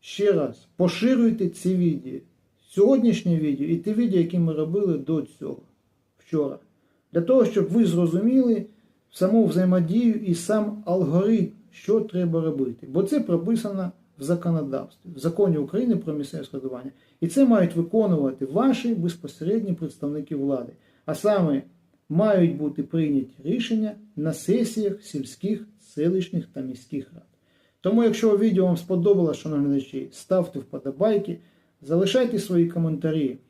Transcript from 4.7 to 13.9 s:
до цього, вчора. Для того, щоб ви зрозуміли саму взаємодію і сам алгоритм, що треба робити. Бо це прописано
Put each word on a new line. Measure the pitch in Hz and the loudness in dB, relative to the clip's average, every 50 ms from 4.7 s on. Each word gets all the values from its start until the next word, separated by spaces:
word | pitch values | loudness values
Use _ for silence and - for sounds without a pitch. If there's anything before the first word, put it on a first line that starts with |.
| 165 202 208 190 160 147 | -2 0 0 0 0 -2
до | 135 143 160 156 139 | -2 -2 -2 -4 -4
цього, | - - _ 143 151 143 - - _ _ _ _ _ _ _ _ _ _ _ | -6 -12 _ -12 -12 -12 -12 -16 _ _ _ _ _ _ _ _ _ _ _
вчора. | _ _ - 156 147 135 139 - _ _ _ _ _ _ _ _ _ _ - | _ _ -4 -2 -2 -2 -6 -10 _ _ _ _ _ _ _ _ _ _ -4
Для | 165 | -2
того, | 170 170 254 269 233 | 2 4 4 4 4
щоб | - - 202 180 165 | 4 2 0 0 2
ви | 170 233 226 | 2 2 2
зрозуміли | 180 165 170 175 165 160 180 208 233 262 269 254 240 226 202 - - _ _ _ _ _ _ _ _ | 4 2 2 2 2 2 2 2 4 4 4 4 4 2 0 -2 -8 _ _ _ _ _ _ _ _
саму | _ - 185 190 214 226 220 | _ -2 0 2 4 4 4
взаємодію | 175 156 175 185 180 180 185 170 160 185 233 247 233 214 | 4 2 2 2 4 4 2 2 2 0 2 2 2 2
і | - 214 190 170 | 0 0 -2 -2
сам | 165 - - 208 214 208 208 208 - - | -2 0 -2 0 0 0 -4 -6 -10 -4
алгоритм, | 175 175 190 185 139 151 175 196 214 226 214 175 - - - _ _ | -2 0 0 0 2 2 2 2 4 2 2 0 -2 -6 -14 _ _
що | _ - - - 208 226 | _ -16 -2 0 0 0
треба | 214 220 - 180 180 170 160 165 | 0 -2 -2 -2 -2 0 0 0
робити. | 160 160 143 135 131 123 117 - - 131 | 0 -2 -2 -2 -4 -4 -4 -10 -14 -4
Бо | 131 170 196 | -2 -2 0
це | 196 294 294 | 0 0 -2
прописано | - - 175 170 170 196 233 - - 208 202 190 185 175 | 0 0 0 0 0 0 -2 -2 -2 -4 -6 -6 -6 -8